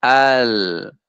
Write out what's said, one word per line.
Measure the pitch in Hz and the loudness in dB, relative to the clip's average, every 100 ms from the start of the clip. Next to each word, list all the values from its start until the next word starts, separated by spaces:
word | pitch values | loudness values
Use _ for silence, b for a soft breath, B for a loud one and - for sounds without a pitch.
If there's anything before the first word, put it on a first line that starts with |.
Alhamdu. | 120 131 135 131 123 110 95 85 101 - | 2 2 2 2 0 -2 -4 -6 -10 -18